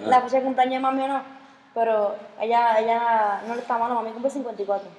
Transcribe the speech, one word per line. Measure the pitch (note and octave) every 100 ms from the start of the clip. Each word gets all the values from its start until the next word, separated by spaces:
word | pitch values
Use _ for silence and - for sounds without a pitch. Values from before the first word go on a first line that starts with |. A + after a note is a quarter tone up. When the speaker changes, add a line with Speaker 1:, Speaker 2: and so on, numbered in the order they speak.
Speaker 1:
Ah. | A3
Speaker 2:
la | B3+
fecha | B3 C4
de |
cumpleaños | C4 B3+ B3+
de | C4
mami | C4+ C4+
o | C4+
no, | C#4 - - - - _ A#3
pero | A3+ A3 G#3 G#3 - -
ella, | A3 A#3 A#3 A3
ella | A3+ A#3 A#3 A3+ G#3 G3+ G#3+
no | A#3+
le |
está | A#3+ A#3
malo, | A#3 A#3+
mami | A3+
cumple | A3+ C4
cincuenta | C#4+ A#3+ G#3
y | G3
cuatro. | G3 -